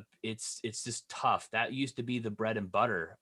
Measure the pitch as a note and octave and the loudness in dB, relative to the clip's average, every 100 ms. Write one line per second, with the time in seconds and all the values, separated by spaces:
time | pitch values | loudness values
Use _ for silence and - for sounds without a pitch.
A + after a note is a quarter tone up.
0 | G2+ _ A2+ A2 - - A2+ - B2 A2 | -4 _ -6 -4 -6 -6 -6 -4 -4 -6
1 | - - C3 G2 - A2+ A#2 C3 C3+ - | -6 0 4 4 2 0 0 0 -2 -2
2 | A#2+ B2 A2+ G#2 A2 G#2+ F#2+ G2 A#2 F#2+ | -2 0 0 0 0 0 2 4 4 2
3 | D#2+ - | -2 -6